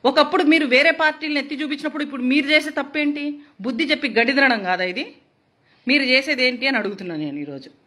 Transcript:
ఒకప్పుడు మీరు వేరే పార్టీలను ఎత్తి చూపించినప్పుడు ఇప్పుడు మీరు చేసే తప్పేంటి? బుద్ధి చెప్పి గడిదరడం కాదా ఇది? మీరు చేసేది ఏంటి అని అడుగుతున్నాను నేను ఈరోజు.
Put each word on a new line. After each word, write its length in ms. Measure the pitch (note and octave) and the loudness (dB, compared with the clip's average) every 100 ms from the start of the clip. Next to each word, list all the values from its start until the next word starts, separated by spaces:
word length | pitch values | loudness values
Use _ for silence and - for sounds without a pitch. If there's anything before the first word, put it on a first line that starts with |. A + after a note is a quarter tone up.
ఒకప్పుడు 380 | B3+ D4+ C#4 F#4 | 4 4 2 4
మీరు 240 | D4+ D#4+ C#4+ | 4 4 4
వేరే 240 | B3+ D#4+ | 4 4
పార్టీలను 480 | D#4+ D#4 D4+ D#4 D4 | 4 0 0 -4 -4
ఎత్తి 240 | C#4 C4 | -4 -8
చూపించినప్పుడు 400 | D4+ D4+ D#4 D4+ | -6 -6 -6 -6
ఇప్పుడు 200 | C#4+ C4+ | -8 -4
మీరు 240 | B3 C#4+ C#4 | 0 0 2
చేసే 240 | D4+ D4+ | 0 0
తప్పేంటి? 680 | D4+ C#4 D4+ D4 D4 D4 D4 - _ | -6 -4 -2 -2 -2 -6 -10 -16 _
బుద్ధి 240 | G#3 A3+ | -6 -4
చెప్పి 240 | D4 D4 C#4+ | -2 0 0
గడిదరడం 540 | G#3+ A#3 C4+ C4+ A3+ | 2 2 4 4 2
కాదా 220 | F#3 F3+ | 0 -2
ఇది? 300 | F3+ F3+ A4 - _ _ _ _ _ _ - | -2 -4 -10 -14 _ _ _ _ _ _ 0
మీరు 140 | C#4+ | 0
చేసేది 440 | C4 B3+ C4+ C4 B3+ | 4 2 0 0 0
ఏంటి 200 | B3 C4+ | 0 -2
అని 100 | B3 | 0
అడుగుతున్నాను 440 | G#3 G3 F#3 D#3 | -2 -6 -8 -6
నేను 180 | D3+ C#3+ | -6 -8
ఈరోజు. 320 | C#3+ C#3 - _ | -10 -12 -16 _